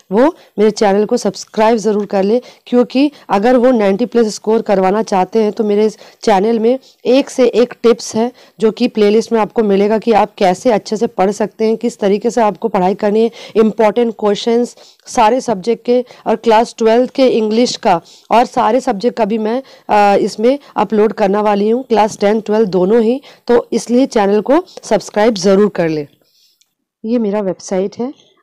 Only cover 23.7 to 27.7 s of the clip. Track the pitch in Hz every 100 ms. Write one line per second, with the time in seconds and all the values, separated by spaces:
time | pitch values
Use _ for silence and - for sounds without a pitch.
23.7 | 233 - 240 269 226 196 208 208 311 370
24.7 | - - 208 - 208 220 202 196 190 208
25.7 | - 165 156 143 _ _ _ _ _ _
26.7 | _ _ _ 220 240 208 208 190 170 -